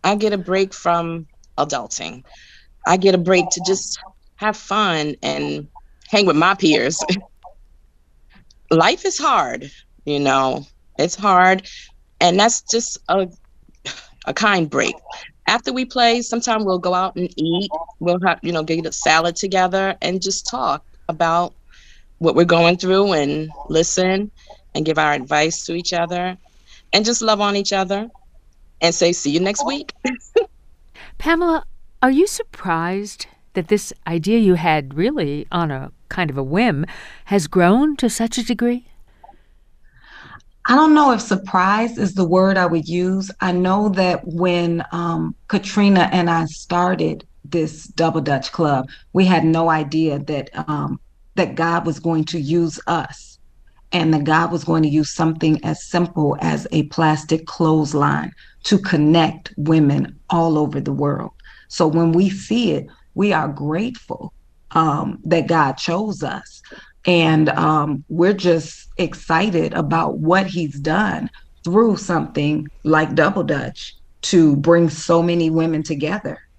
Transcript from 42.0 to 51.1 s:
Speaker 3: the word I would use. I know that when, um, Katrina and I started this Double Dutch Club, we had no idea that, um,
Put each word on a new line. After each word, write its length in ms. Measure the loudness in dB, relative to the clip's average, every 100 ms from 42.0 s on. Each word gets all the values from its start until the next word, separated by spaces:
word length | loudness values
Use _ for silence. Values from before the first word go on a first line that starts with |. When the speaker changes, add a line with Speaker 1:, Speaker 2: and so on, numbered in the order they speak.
| -4
Speaker 3:
the 100 | 0 2
word 300 | 4 4 2
I 100 | 2
would 220 | 0 -2
use. 420 | -2 -2 -2 -6 -6
I 120 | -2
know 380 | 0 2 2 0
that 360 | 0 0 -2 -4
when, 560 | -2 0 2 0 -2 -4
um, 420 | -6 -4 -2 -4 -8 -4
Katrina 600 | -4 -2 2 4 6 4
and 200 | 2 2
I 160 | 0 -2
started 800 | -8 -4 0 0 0 -2 -4 -14 -20
this 400 | -6 -4 -4 -6 -12
Double 340 | -2 0 0
Dutch 280 | -2 -2 -4
Club, 380 | -2 0 0 -2 -14 -4
we 140 | 2 4
had 180 | 4
no 240 | 4 2 2
idea 520 | 0 0 0 0 -2
that, 280 | -4 -6 -6 -10 -6
um, 300 | -4 -4 -8 -14